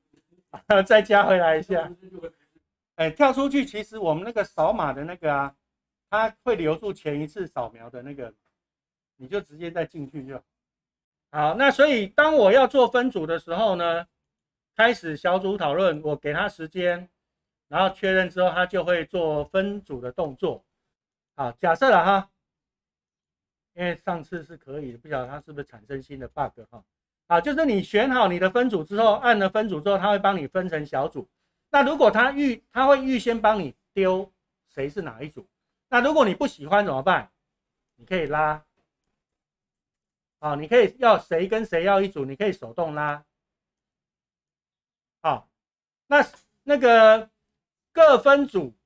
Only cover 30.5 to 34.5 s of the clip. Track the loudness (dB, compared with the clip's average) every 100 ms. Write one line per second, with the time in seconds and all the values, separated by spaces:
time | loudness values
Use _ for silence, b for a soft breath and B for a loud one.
30.5 | -6 -6 -8 -6 -6 -6 -8 -16 _ _
31.5 | _ 0 2 2 4 4 4 0 0 -2
32.5 | -4 _ 0 4 4 2 -2 -2 0 0
33.5 | 0 -4 -12 _ -2 0 0 -6 _ _